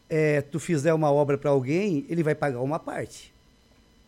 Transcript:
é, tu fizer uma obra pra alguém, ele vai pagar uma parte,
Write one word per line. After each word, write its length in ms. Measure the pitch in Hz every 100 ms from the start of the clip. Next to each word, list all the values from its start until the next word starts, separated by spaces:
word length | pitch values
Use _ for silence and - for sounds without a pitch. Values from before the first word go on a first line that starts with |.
| -
é, 300 | 160 151 147
tu 180 | 139 160
fizer 340 | - 160 156
uma 200 | 160 156
obra 260 | 143 143 139
pra 120 | 147
alguém, 540 | 139 127 165 214 147 139
ele 160 | 170
vai 100 | 156
pagar 260 | 151 147 120
uma 200 | 135 165
parte, 520 | - - 120 - - _ _ _ _ _ _ _